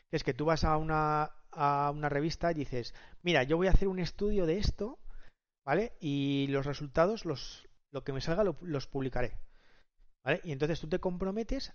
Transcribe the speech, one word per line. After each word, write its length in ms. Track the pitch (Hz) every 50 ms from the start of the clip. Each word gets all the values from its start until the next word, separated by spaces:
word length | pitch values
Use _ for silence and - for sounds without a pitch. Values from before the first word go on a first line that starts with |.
| - -
que 60 | -
es 60 | 156 -
que 120 | 147 123
tú 100 | 120 147
vas 180 | 160 160 147 170
a 140 | 160 156
una, 540 | 156 156 156 160 156 156 151 151 151 156 156 - - - -
a 400 | - 160 147 143 143 143 147 147
una 180 | 147 151 151 147
revista 420 | 143 139 156 165 - - - 170
y 40 | 165
dices, 380 | 151 135 - 131 123 113 - - - - - - - -
"Mira, 180 | 175 165 139 127
yo 140 | 135 160
voy 80 | 170 185
a 60 | 190
hacer 160 | - - 202
un 100 | 196 185
estudio 480 | 185 170 - - - 202 208 214 196 175
de 140 | 156 165 208
esto, 400 | 202 - - - 202 240 311 - - - - - - - _ _ _ _ _ _ -
¿vale? 280 | 135 147 190 226 233 - -
Y 480 | 180 143 143 139 139 139 139 139 139 139
los 180 | 139 139 135
resultados, 580 | 143 139 - 147 139 - 160 165 196 226 214 -
los, 420 | 170 139 123 - - - - - - - - _ _
lo 120 | 139 135 -
que 100 | - 135
me 80 | -
salga, 220 | - 160 165 202 214
lo, 140 | 185 151 -
los 240 | 180 175 147 135 120
publicaré". 540 | - - 135 131 127 - 127 123 107 - - - - - - _ - - - - _ _ _ - - - _ -
¿Vale? 160 | 127 160 180 -
Y 80 | 147
entonces 280 | 139 131 151 156 165 -
tú 80 | -
te 120 | 156 185 180
comprometes 760 | - 185 180 175 190 190 196 226 220 - 262 269 - -